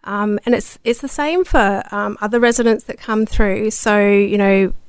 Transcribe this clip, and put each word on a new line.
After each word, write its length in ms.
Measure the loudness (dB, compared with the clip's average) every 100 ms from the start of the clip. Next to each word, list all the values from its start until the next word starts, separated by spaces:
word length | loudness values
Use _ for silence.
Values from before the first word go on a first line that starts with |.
Um, 340 | -6 -4 -2 -2
and 100 | -2
it's, 240 | -2 -4 -6
it's 160 | -4 -4
the 80 | -6
same 360 | -6 -2 -2
for, 400 | 2 2 2 -2 -6
um, 280 | -6 -6 -6
other 180 | -4 0
residents 460 | 2 2 2 0
that 140 | -4 -14
come 260 | -4 -2
through. 460 | 0 2 2 2 -2
So, 360 | -2 0 2 4
you 260 | 4 2 2
know 380 | 2 2 2 -2